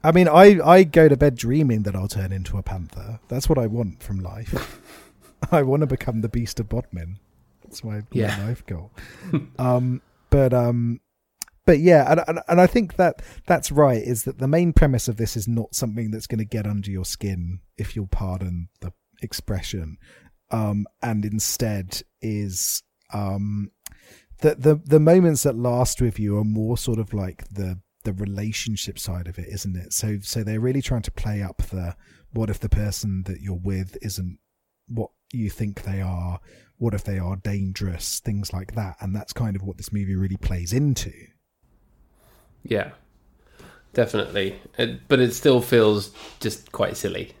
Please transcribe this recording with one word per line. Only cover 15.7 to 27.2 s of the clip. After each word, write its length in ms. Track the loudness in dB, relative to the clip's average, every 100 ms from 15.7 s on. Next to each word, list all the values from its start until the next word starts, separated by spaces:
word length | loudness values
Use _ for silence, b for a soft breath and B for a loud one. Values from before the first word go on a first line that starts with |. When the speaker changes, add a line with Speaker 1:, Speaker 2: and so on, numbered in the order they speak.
Speaker 1:
something 380 | -6 -6 -4 -6
that's 160 | -6 -6
gonna 160 | -6
get 200 | -4 -4 -4
under 240 | -4 -4
your 120 | -6
skin, 540 | -6 -6 -6 -4 -6 -8 _ -10
if 200 | -8 -6
you'll 100 | -4
pardon 640 | -4 -4 -6 -6 -6 -10 _
the 120 | -16 _ _ _
expression. 760 | -12 -10 -6 -6 -6 -8 -10 -14 b b b _ _
Um, 340 | -4 -2 -2 -6 _
and 220 | -6 -4
instead 800 | -4 -4 -4 -4 -4 -4 -8 -12 -14 _
is, 640 | -6 -6 -6 -6 -6 -6 _ _ _
um, 600 | -6 -4 -4 -4 -6 -8 _ -20 b b b b 0
the, 120 | 0
the, 200 | 4 2 2
the 160 | 4 6
moments 420 | 8 6 6 4
that 120 | 0 0
last 440 | -2 0 0 0
with 160 | -2 0
you 160 | -2 0
are 60 |
more 320 | 0 0 -2 -2
sort 220 | -2 -4
of 160 | -4
like 340 | -4